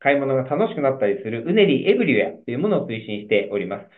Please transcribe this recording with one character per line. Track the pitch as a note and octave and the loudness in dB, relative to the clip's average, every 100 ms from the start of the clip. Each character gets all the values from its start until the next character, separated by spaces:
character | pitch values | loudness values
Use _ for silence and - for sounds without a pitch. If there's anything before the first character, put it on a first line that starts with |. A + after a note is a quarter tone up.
買 | C#3 C#3+ | 0 2
い | |
物 | C3+ | 2
が | C3 | 0
楽 | C3 D3 A3 | 0 0 -2
し | |
く | D#3+ | 0
な | C3+ | -2
っ | - | 0
た | G#2 | 0
り | G2+ | 0
す | A2 | -4
る | A#2 D#3+ | -6 0
う | |
ね | G#3+ | 4
り | F#3 C3 F3+ | 4 4 0
エ | |
ブ | B3 | 0
リ | F#3 A2 | 2 2
ウ | |
ェ | - - | 0 -4
ア | |
と | - | -6
い | B2 | -2
う | |
も | G#3 | 0
の | E3+ | 0
を | - | -2
推 | A2 - | -8 -6
進 | G#2 | -8
し | G#2+ | 0
て | G#2+ G2 | 0 2
お | G2+ | -4
り | F#2 | -4
ま | G2 | -8
す。 | - | -10